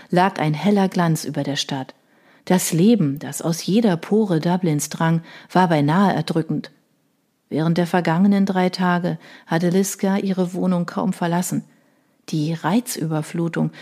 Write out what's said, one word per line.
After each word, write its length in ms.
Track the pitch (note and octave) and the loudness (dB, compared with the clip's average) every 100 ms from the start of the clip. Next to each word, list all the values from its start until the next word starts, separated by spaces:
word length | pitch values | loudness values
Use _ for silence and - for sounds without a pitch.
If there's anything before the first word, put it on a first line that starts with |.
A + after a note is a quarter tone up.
| - | -2
lag 320 | F3 F#3+ G3 | 2 2 2
ein 140 | D#3 | -2
heller 340 | D3+ F3 G#3 F#3+ | 0 0 2 2
Glanz 360 | F#3+ E3+ D#3 | 0 0 0
über 180 | - D3 | -4 -6
der 140 | C#3 C3+ | -4 -4
Stadt. 380 | - C#3 C3 - _ _ _ _ - | -4 -6 -8 -16 _ _ _ _ 0
Das 260 | F3+ - | 0 2
Leben, 460 | D#3+ G3 A#3 D3+ C#3+ | 2 4 4 2 -2
das 240 | C3 - | -8 -6
aus 220 | D#3+ E3 | -4 -4
jeder 340 | - G3 A#3 E3+ | 0 2 2 0
Pore 420 | - G#3 G#3+ E3 | 0 0 2 0
Dublins 480 | E3+ F3+ F3+ D3 - | 0 0 0 -2 -4
drang, 340 | - E3 E3 - - - | -2 0 0 -2 -16 -2
war 160 | F3 F#3 | 2 4
beinahe 460 | D#3+ C#3+ E3 G3+ | 4 2 4 2
erdrückend. 560 | C#3 D#3 E3+ D#3+ D3+ - _ _ _ _ _ _ _ - | 2 -2 -2 -2 -4 -6 _ _ _ _ _ _ _ -8
Während 260 | C#3 D#3+ E3+ | -2 0 2
der 100 | E3+ | 2
vergangenen 600 | F#3 E3+ E3 G3+ G3+ G3 | 0 2 2 4 4 2
drei 240 | F#3 F#3 | 2 0
Tage 480 | F3+ F3+ F3 F3 E3 - - - | 0 0 0 -2 -6 -10 -18 -4
hatte 220 | E3 F3 | 0 2
Liska 480 | F3+ G3 - G3 G3 | 2 0 -2 -2 0
ihre 380 | G3+ F#3+ F3+ | 0 -2 -2
Wohnung 320 | F3+ F#3 F3+ E3+ | -2 -2 0 -2
kaum 260 | - F#3+ | -4 -4
verlassen. 520 | F#3 F3 E3+ F3+ C#3+ - _ _ _ _ _ - | -2 -2 -2 -2 -4 -8 _ _ _ _ _ -8
Die 240 | D#3+ D3+ | -4 -4
Reizüberflutung, 1160 | E3 D3+ G#3 A#3+ - D#3+ D#3 D3+ E3+ E3+ E3 D#3 - | -4 -2 -2 -2 -6 -4 -4 -4 -4 -4 -2 -4 -4